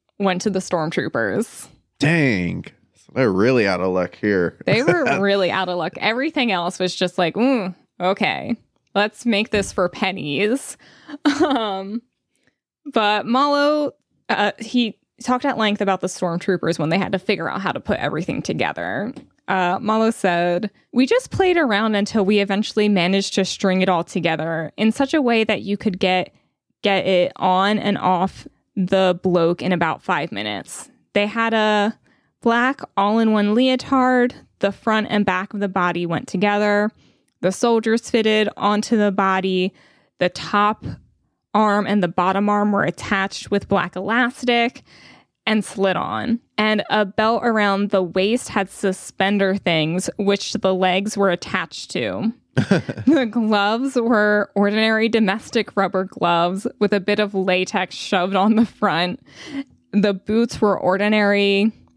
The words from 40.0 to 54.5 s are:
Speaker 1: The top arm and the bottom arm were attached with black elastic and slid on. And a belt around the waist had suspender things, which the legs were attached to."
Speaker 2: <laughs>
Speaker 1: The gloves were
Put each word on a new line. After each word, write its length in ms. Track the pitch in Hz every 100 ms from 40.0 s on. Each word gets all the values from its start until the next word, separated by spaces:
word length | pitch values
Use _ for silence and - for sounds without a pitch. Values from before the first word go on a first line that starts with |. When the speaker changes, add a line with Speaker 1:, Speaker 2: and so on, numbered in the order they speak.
| _ _
Speaker 1:
The 100 | 180
top 540 | - - 208 208 - - - _ _ _ _ _
arm 320 | 208 214 208 175
and 160 | 208
the 60 | 175
bottom 420 | 175 180 190 208
arm 220 | 208 208
were 120 | 202
attached 680 | 151 - - 196 190 - -
with 160 | 202 -
black 280 | 196 175 180
elastic 840 | 196 233 247 - 240 240 233 - - - - - _ _ -
and 180 | 214
slid 320 | - - 190 175
on. 440 | - 110 - 233 - -
And 260 | 214 214 -
a 160 | 214 202
belt 360 | - 220 233 240
around 460 | 220 202 196 208
the 100 | 196
waist 480 | 175 185 196 240 -
had 180 | 214 190
suspender 840 | - 196 190 - - 196 202 196 190
things, 540 | 185 160 156 180 - -
which 360 | 196 202 -
the 200 | 208 190
legs 420 | 185 185 185 202 202
were 140 | 196
attached 600 | 175 - 190 165 - -
to." 420 | 175 110 95 220 - _ -
Speaker 2:
<laughs> 80 | 107 170 - - 165
Speaker 1:
The 220 | 302 226
gloves 680 | 240 214 208 202 226 269 262
were 540 | 233 220 208 208 196